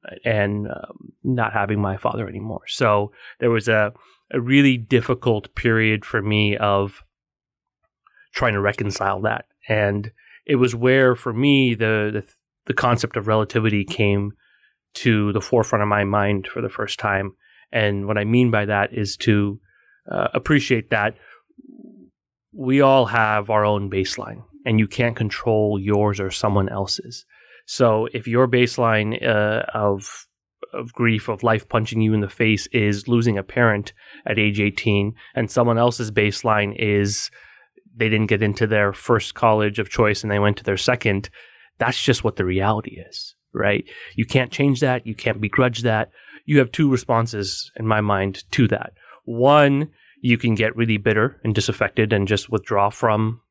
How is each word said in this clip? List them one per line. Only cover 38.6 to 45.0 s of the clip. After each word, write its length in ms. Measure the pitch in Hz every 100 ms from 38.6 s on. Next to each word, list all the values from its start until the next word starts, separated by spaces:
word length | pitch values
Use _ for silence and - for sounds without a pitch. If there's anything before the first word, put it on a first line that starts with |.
| 107
their 260 | 107 101
first 400 | 98 - 117 -
college 460 | - 117 107 107 104
of 100 | 104
choice 320 | - 107 101
and 100 | 107
they 60 | 104
went 180 | 104 101
to 80 |
their 140 | - 95
second, 520 | - 123 110 98 - - - _ _ _
that's 200 | 120 -
just 240 | - 123
what 120 | 113 -
the 100 | 92
reality 540 | 92 98 107 - -
is, 360 | 82 - - _ _
right? 300 | - 101 101 - - - -
You 80 |
can't 280 | 117 131 123
change 300 | - 139 127
that. 260 | 135 127